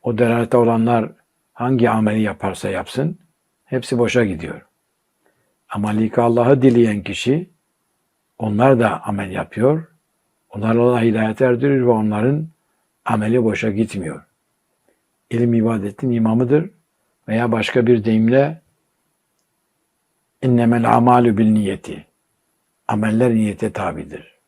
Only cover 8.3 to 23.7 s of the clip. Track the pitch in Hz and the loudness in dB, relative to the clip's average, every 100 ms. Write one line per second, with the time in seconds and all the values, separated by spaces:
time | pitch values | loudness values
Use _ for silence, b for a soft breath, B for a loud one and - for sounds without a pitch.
8.3 | - 110 104 131 127 110 82 107 98 98 | -8 -4 2 4 4 2 -2 -8 -8 -6
9.3 | 95 - - 127 160 160 _ _ _ _ | -8 -8 -2 0 0 -6 _ _ _ _
10.3 | _ _ 104 110 113 120 123 117 110 110 | _ _ -6 -2 2 2 2 0 0 -2
11.3 | 107 131 120 143 135 123 113 107 107 120 | 0 0 2 0 2 2 2 0 0 0
12.3 | 147 160 _ _ _ _ _ - 113 107 | -2 -6 _ _ _ _ _ -4 -2 0
13.3 | 123 110 95 110 101 110 101 80 76 _ | 0 0 -2 -4 -2 -4 -6 -10 -12 _
14.3 | _ _ _ _ _ _ _ _ _ _ | _ _ _ _ _ _ _ _ _ _
15.3 | 117 120 117 113 110 101 - 131 117 110 | -2 0 2 0 -2 -6 -6 -4 0 0
16.3 | 117 123 147 185 _ _ _ _ _ - | 0 2 0 0 _ _ _ _ _ -6
17.3 | 110 120 113 107 127 117 117 107 110 113 | -2 0 -2 0 0 2 2 2 2 4
18.3 | 131 143 160 _ _ _ _ _ _ _ | 2 0 -4 _ _ _ _ _ _ _
19.3 | _ _ _ _ _ _ _ _ _ _ | _ _ _ _ _ _ _ _ _ _
20.3 | _ 131 120 117 117 113 117 120 123 120 | _ 0 2 2 2 2 4 4 4 4
21.3 | 104 110 107 101 98 - 82 - _ _ | 2 2 2 0 -6 -12 -16 -18 _ _
22.3 | _ _ _ _ _ - 104 110 113 123 | _ _ _ _ _ -6 -2 0 2 2
23.3 | 113 107 98 110 | 2 -2 -4 -6